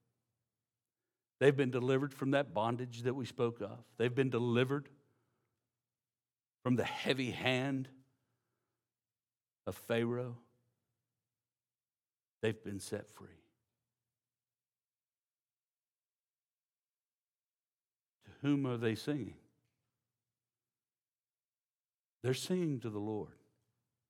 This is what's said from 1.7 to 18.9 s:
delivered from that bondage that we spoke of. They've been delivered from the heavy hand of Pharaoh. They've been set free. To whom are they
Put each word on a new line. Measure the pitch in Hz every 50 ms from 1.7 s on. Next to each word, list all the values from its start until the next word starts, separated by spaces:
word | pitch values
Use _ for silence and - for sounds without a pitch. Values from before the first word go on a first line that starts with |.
delivered | 123 123 123 131 135 131 143 139 -
from | - 135 135
that | 139 139 147 - 85
bondage | 104 110 117 120 117 127 123 117 117
that | 117 127 127
we | 139 120
spoke | - - - 120 120 117 -
of. | 104 98 113 120 - - -
They've | - 117 123 123
been | 135 131 131
delivered | 120 113 120 120 117 120 123 127 139 151 143 - - - _ _ _ _ _ _ _ _ _ _ _ _ _ _ _ _ _ _ _ _ _ _ _ _ _ _ _ _ _ _ _ _ -
from | 127 123
the | 113 -
heavy | - - - - - 139 131 131 117
hand | - - - 127 127 127 131 139 135 131 131 - - - - _ _ _ _ _ _ _ _ _ _ _ _ _ _ _ _ _ _ _ _ _ _ _ _ _ _ _ _ _ _ _ -
of | 95 90
Pharaoh. | - - - 117 117 120 117 120 123 123 123 120 117 - _ _ _ _ _ _ _ _ _ _ _ _ _ _ _ _ _ _ _ _ _ _ _ _ _ _ _ _ _ _ _ _ _ _ _ _ _ _ -
They've | 110 113 110 - -
been | 101 101 98
set | - - 107 101 - -
free. | - - - - 85 - _ _ _ _ _ _ _ _ _ _ _ _ _ _ _ _ _ _ _ _ _ _ _ _ _ _ _ _ _ _ _ _ _ _ _ _ _ _ _ _ _ _ _ _ _ _ _ _ _ _ _ _ _ _ _ _ _ _ _ _ _ _ _ _ _ _ _ _ _ _ _ _ _ _ _ _ _ _ _ _ _ _ _ _ _ _ _ _ _ _ _ _ _ _ _ _ -
To | - - - -
whom | 143 147 143 139
are | 131 120
they | 113 120 113